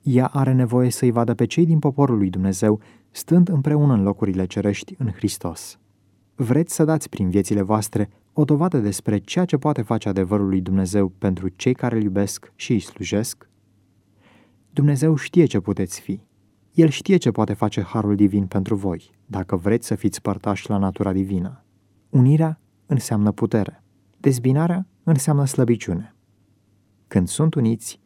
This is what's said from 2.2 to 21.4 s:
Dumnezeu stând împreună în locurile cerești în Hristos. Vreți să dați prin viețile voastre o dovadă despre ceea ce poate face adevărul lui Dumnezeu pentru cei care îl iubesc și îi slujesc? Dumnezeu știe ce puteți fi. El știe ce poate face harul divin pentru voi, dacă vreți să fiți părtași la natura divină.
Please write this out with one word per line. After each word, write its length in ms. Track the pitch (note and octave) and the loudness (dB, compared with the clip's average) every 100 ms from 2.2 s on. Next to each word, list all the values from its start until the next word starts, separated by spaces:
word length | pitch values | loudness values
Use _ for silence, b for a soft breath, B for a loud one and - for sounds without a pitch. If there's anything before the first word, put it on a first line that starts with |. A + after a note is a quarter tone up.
| F#2+ | 0
Dumnezeu 500 | F2+ F#2+ F2+ G#2+ G#2+ b b b | 0 -2 0 0 0 b b b
stând 380 | - - F3 F3 | -18 2 4 4
împreună 440 | D#3+ C#3+ D3 D3 | 2 0 2 4
în 100 | A2+ | 4
locurile 440 | G2 G2 G#2 F#2 F#2 | 2 0 -2 -2 -4
cerești 480 | - G2+ G2 - F#3+ | -2 -2 -2 -10 -8
în 120 | A2+ | -8
Hristos. 680 | - G2+ - F2 E2 - - _ _ _ _ _ | -4 -6 -4 -10 -10 -18 -20 _ _ _ _ _
Vreți 400 | - A#2 B2+ E3 | -8 0 0 0
să 100 | - | 0
dați 240 | D#3 D#3+ - | 0 0 -4
prin 220 | - F#2 | -4 0
viețile 320 | G2 F#2 G#2 | 0 0 -2
voastre 480 | G2 G#2+ G#2 G#2+ G2+ b b | 0 0 0 -4 -6 b b
o 120 | - | -2
dovadă 340 | D3 C#3+ F3+ D#3 | 0 2 0 0
despre 400 | G#2 F#2+ - G#2 | -2 -4 -4 -4
ceea 260 | - - | -2 -4
ce 120 | F3+ C#3+ | -2 0
poate 260 | D3+ C3+ | 0 -2
face 260 | G#2+ A2+ G#2+ | -2 -2 -2
adevărul 400 | F#2+ F2+ G#2 G2 | -2 0 0 0
lui 120 | F#2+ | 0
Dumnezeu 480 | F2+ F#2+ F#2 G2+ F#2+ | 0 0 0 0 -2
pentru 400 | F#2 G2+ F2+ F#2+ | -2 -4 -2 -6
cei 260 | - B2+ | -2 -2
care 220 | B2 B2 A2+ | 0 -2 -2
îl 60 | |
iubesc 500 | G#2 G2 G2 - - | -2 -2 -4 -6 -16
și 180 | _ - | _ -2
îi 80 | A2+ | -2
slujesc? 680 | - - F2 G2+ B2 - - _ _ _ _ _ _ b b b b b _ | -2 -12 -4 -4 -4 -10 -20 _ _ _ _ _ _ b b b b b _
Dumnezeu 460 | - D3 C#3 D#3 D3+ | 0 2 4 2 0
știe 280 | - F3+ | 2 4
ce 160 | C#3+ G#2+ | 4 2
puteți 400 | F2+ F#2 F#2 - | -2 -4 -4 -8
fi. 200 | - G2 _ _ _ _ _ | -10 -10 _ _ _ _ _
El 140 | - D#3+ | 4 4
știe 280 | - - F#3 | 2 0 2
ce 140 | B2+ | 2
poate 220 | G#2 G#2+ | 0 -2
face 300 | G2+ G#2 - | 0 -2 -2
harul 320 | G2 A#2 G#2 | -4 -2 0
divin 320 | G2+ G#2 G2+ F#2+ | 4 4 2 -2
pentru 280 | G2+ F#2 | -4 -2
voi, 360 | G#2 G2 E2+ _ _ _ | -2 -2 -6 _ _ _
dacă 300 | F#2+ F#2 F#2 | -10 -4 -2
vreți 300 | G2 A#2 - | 0 -2 -2
să 80 | |
fiți 280 | G#2+ G#2 - | -4 -4 -4
părtași 480 | - F#2 G#2 G2 - | -6 -4 -4 -4 -2
la 60 | G#2 | -2
natura 360 | G2 F#2 G2 | -2 -2 -2
divină. 520 | F#2 F#2+ F#2+ | -2 -2 -4